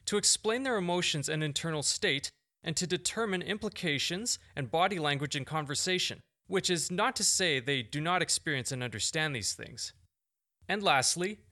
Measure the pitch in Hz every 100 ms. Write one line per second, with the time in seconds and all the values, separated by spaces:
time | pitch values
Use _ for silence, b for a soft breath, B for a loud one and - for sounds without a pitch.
0 | - 208 - - 214 233 269 220 175 175
1 | 175 151 139 156 156 139 165 156 139 -
2 | 196 139 - _ _ _ 165 156 175 175
3 | - 220 226 185 175 208 214 - 175 139
4 | - 175 240 - b - 123 165 185 190
5 | 147 143 143 147 127 156 143 143 - 202
6 | - - - _ - 190 - 170 - 180
7 | 233 240 202 - 180 135 123 135 110 147
8 | 160 180 170 - 165 139 117 127 123 107
9 | - 160 156 131 95 - - - - -
10 | _ _ _ _ _ _ - 202 196 139
11 | 123 170 185 208 -